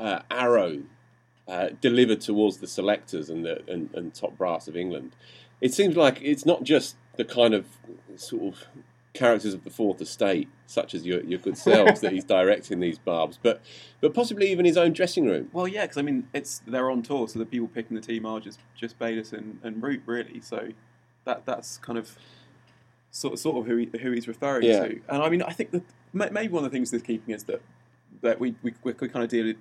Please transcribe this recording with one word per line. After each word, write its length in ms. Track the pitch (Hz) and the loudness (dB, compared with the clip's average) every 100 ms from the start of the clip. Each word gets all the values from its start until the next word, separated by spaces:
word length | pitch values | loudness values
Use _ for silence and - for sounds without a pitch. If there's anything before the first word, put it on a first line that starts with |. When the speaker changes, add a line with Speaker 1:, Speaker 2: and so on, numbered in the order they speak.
Speaker 1:
uh, 200 | 110 92 - | -4 -4 -4
arrow, 540 | 120 123 117 87 73 - _ _ _ _ _ - | 0 4 4 4 -2 -10 _ _ _ _ _ -8
uh, 220 | 90 92 - | -4 -4 0
delivered 400 | 131 120 117 107 | 4 6 6 4
towards 340 | - 104 107 95 | 0 2 2 2
the 100 | 92 | -8
selectors 640 | - 95 104 - 87 76 | -2 0 0 -2 -8 -6
and 160 | 82 | -6
the, 180 | 82 82 - | -6 -6 -6
and, 200 | 87 76 | -8 -8
and 220 | 85 82 | -8 -10
top 240 | - - - | -8 -8 -4
brass 280 | 90 82 - | -2 -4 -6
of 120 | 85 | -6
England, 360 | 90 78 65 - - - - - | -6 -6 -10 -18 -20 -20 -20 -2
it 140 | - | 0
seems 200 | 160 196 | 2 2
like 240 | 165 143 127 | 6 4 4
it's 240 | 156 143 160 | 0 2 2
not 160 | 175 | 2
just 340 | 131 147 - - _ - | 4 2 2 -8 _ -6
the 80 | 113 | -2
kind 260 | 123 117 | 4 6
of 140 | 107 - - - 85 - - | 4 0 -14 -20 -20 -20 -16
sort 380 | - 117 98 | -10 -6 -6
of 100 | 92 - 135 - _ _ | -8 -16 -20 -20 _ _
characters 400 | - 123 107 107 | 0 4 4 0
of 120 | 92 | -6
the 60 | 92 | -8
fourth 300 | - 104 92 | -2 0 0
estate, 480 | 95 - 101 87 - - - | -6 -2 0 2 -2 -10 -8
such 280 | - - | -4 -4
as 100 | 90 | -4
your, 180 | 87 90 | -2 -2
your 140 | - 90 | -2 -4
good 200 | 98 90 | -4 0
selves, 420 | - 113 104 - | 6 8 8 6
that 120 | 98 | 2
he's 120 | 95 | -2
Speaker 2:
<laughs> 120 | - 95 | 2 4
Speaker 1:
directing 440 | 92 98 - 90 | 6 4 0 -2
these 180 | 87 78 | -2 -2
barbs, 400 | 95 85 78 - | -2 -2 -2 -2
but, 180 | 95 90 - - - _ | -2 -2 -6 -20 -20 _
but 140 | 151 | 0
possibly 360 | 226 233 202 196 | 0 -2 0 0
even 140 | 175 | 4
his 140 | 175 170 | 4 6
own 160 | 170 | 4
dressing 320 | 165 180 185 127 | 2 0 2 2
room. 240 | 80 - | 0 -4
Speaker 3:
Well, 160 | 175 185 | -6 -4
yeah, 180 | 208 185 | -4 -6
'cause, 120 | 147 | -4
I 40 | |
mean, 260 | 147 131 123 | -2 -2 -4
it's, 300 | 143 - - - | -8 -8 -12 -6
they're 240 | 127 131 | -2 -2
on 120 | 123 | -2
tour, 260 | 117 143 110 | -2 -4 -4
so 100 | 113 | -6
the 60 | |
people 240 | 110 123 113 | -6 -4 -4
picking 260 | 117 113 | -6 -8
the 60 | 110 | -8
team 220 | 113 113 | -6 -6
are 160 | 110 110 | -6 -8
just, 180 | 101 - _ | -10 -18 _
just 240 | - 117 - | -12 -12 -6
Bayliss 340 | 117 113 107 | -4 -4 -8
and, 240 | 107 110 - | -12 -14 -12
and 200 | 113 110 | -10 -6
Root, 200 | 135 135 - | -6 -6 -6
really. 340 | 120 - - | -6 -8 -14
So 300 | - 110 107 113 _ _ _ _ | -12 -10 -10 -14 _ _ _ _
that, 220 | 127 123 - | -8 -6 -6
that's 320 | 117 - - | -8 -10 -14
kind 200 | - 117 | -8 -8
of 180 | 110 - - - _ _ _ _ _ _ _ | -8 -16 -20 -20 _ _ _ _ _ _ _
sort, 280 | - 139 - | -8 -6 -4
sort 180 | 156 123 | -2 -2
of 100 | 113 | 0
who 100 | 117 | 0
he, 120 | 117 117 | 0 -4
who 120 | 127 | -2
he's 160 | 120 117 | -2 -4
referring 360 | 113 139 131 | -4 -2 4
Speaker 1:
Yeah. 220 | 113 104 110 | 6 6 4
Speaker 3:
to. 140 | - - | -4 -4
And 140 | 143 | 0
I 60 | 160 | 2
mean, 100 | 175 | 2
I 100 | - | 0
think 180 | - - | -6 -4
that 120 | 175 - _ _ | -4 -6 _ _
may-, 180 | 185 202 | -4 -2
maybe 220 | 208 220 | -2 -2
one 120 | 170 | -2
of 60 | 135 | -2
the 60 | 127 | -2
things 160 | 120 | -2
with 120 | 117 | -2
keeping 300 | 120 113 113 | -4 -6 -6
is 100 | 107 | -8
that, 180 | - - - _ _ _ _ - | -6 -8 -8 _ _ _ _ -2
that 180 | 120 110 | 0 0
we, 160 | 127 113 | -2 -4
we, 120 | 123 - | -6 -6
we 80 | 127 | -8
kind 320 | 120 127 123 | -6 -6 -4
of 40 | 117 | 0
deal 240 | 117 113 110 | 0 0 -4